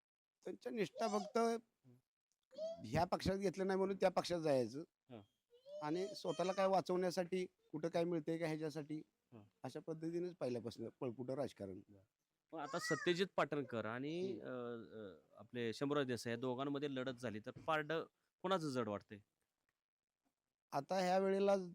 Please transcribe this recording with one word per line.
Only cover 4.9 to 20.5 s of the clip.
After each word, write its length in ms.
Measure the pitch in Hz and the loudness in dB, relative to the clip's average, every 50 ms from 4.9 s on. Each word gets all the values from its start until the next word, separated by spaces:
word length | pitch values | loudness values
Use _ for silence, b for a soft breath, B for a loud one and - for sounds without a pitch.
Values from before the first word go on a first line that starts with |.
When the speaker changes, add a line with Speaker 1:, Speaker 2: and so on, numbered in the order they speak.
| _ _ _ - | _ _ _ -18
Speaker 2:
हं. 100 | 123 107 98 _ _ _ _ _ _ 480 523 554 587 605 | -16 -16 -16 _ _ _ _ _ _ -20 -18 -14 -10 -6
Speaker 1:
आणि 260 | - 151 160 180 190 - 605 | -2 -2 0 0 -2 -2 -4
स्वतःला 360 | - - 180 151 170 175 185 | -4 -2 -2 0 2 2 0
काय 160 | 185 196 190 | 2 4 4
वाचवण्यासाठी, 800 | 190 190 180 - - 180 180 185 180 170 190 180 170 190 185 180 | 6 6 4 4 2 0 2 2 2 2 0 0 0 0 -2 -2
कुठं 440 | - _ _ _ - - 151 160 165 | -2 _ _ _ -8 -6 -2 -2 2
काय 140 | 170 175 170 | 2 4 4
मिळतंय 340 | 175 175 165 151 165 165 | 4 2 0 0 0 0
का 100 | 165 170 | 0 0
ह्याच्यासाठी, 540 | 156 156 156 160 156 139 160 143 151 151 156 - _ _ _ _ _ 123 | 0 0 0 -2 -4 -4 -6 -6 -6 -6 -8 -8 _ _ _ _ _ -20
Speaker 2:
हं. 80 | 110 101 107 _ _ - | -20 -20 -20 _ _ -10
Speaker 1:
अशा 160 | 131 - 151 | -8 -8 -6
पद्धतीनेच 560 | - - 160 160 160 165 170 170 175 180 165 | -6 -6 -6 -4 -4 -2 -2 -2 -2 -4 -4
पहिल्यापासून 540 | - 151 127 120 117 101 117 - - 113 107 - - | -2 -2 0 0 0 -2 -4 -6 -6 -8 -8 -6 -4
पळपुटं 340 | 143 127 107 127 123 127 131 | -4 -4 -4 -4 -4 -2 0
राजकारण. 460 | 147 135 101 - - 101 95 92 104 - - 101 98 98 _ _ _ _ _ _ _ _ - | 0 0 -2 -2 -4 -6 -6 -6 -8 -12 -16 -20 -20 -20 _ _ _ _ _ _ _ _ -12
Speaker 2:
पण 80 | 160 160 | -10 -8
आता 200 | 147 143 165 175 | -6 -4 -4 -2
सत्यजित 480 | - - 160 143 - 180 175 170 196 180 - | 0 0 0 2 4 2 4 4 2 0 2
पाटणकर 500 | 190 160 143 156 147 131 117 120 113 104 | 2 2 2 2 -2 -2 -2 -2 -2 -2
आणि, 540 | 107 117 123 135 151 165 175 185 190 113 104 | -2 -2 -2 -2 -2 -2 -2 -2 -2 -4 -4
Speaker 1:
हम्म. 0 | |
Speaker 2:
अ, 540 | - 131 127 123 120 120 120 117 104 73 95 | -6 -6 -6 -4 -4 -6 -6 -8 -10 -10 -10
अ, 420 | 110 107 95 82 71 _ _ - - | -10 -10 -10 -12 -14 _ _ -20 -20
आपले 340 | 107 - - 120 117 113 107 | -16 -8 -4 -2 -2 -2 0
शंभूराज 320 | - 143 139 147 147 139 | 0 0 2 2 2 2
देसाई 260 | 127 123 107 - 120 | 2 0 -2 0 -2
या 60 | 117 | -2
दोघांमध्ये 520 | 117 127 127 123 123 139 147 143 139 147 143 | -2 -2 -2 -2 -2 -2 -2 -2 -2 -2 -2
लढत 220 | 135 127 127 135 127 | -2 -2 -2 -4 -4
झाली 260 | 117 123 117 101 107 | -4 -4 -4 -4 -4
तर 120 | 104 123 | -8 -10
पारडं 520 | - - - 165 156 156 151 147 160 165 120 - _ _ _ _ _ _ | -12 -8 -2 0 0 0 0 0 -2 -2 -2 -6 _ _ _ _ _ _
कोणाचं 280 | - 185 196 180 156 147 | 0 2 2 4 2 2
जड 180 | 127 127 117 | 2 2 2
वाटतंय? 320 | 107 101 98 - - 107 101 - _ _ _ _ _ _ _ _ _ _ _ _ _ _ _ _ _ _ _ _ _ _ _ _ _ | 2 0 -2 -4 -8 -16 -16 -16 _ _ _ _ _ _ _ _ _ _ _ _ _ _ _ _ _ _ _ _ _ _ _ _ _